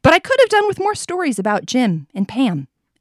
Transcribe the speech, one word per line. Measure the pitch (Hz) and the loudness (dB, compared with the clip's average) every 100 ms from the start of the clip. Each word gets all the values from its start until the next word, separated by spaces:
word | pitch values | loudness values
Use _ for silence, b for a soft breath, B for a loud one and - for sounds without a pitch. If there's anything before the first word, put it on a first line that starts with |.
but | 285 | 4
I | 320 | 4
could | - 554 | 2 2
have | 466 | 4
done | 415 415 | 4 0
with | 370 | -2
more | 392 415 | -4 -4
stories | - 359 330 208 | -6 -4 -2 -2
about | 202 208 160 | -2 -2 -2
Jim | 254 233 160 139 | 0 0 -2 -6
and | 190 196 | -6 -6
Pam. | 226 254 151 139 _ _ _ | -2 -2 -2 -8 _ _ _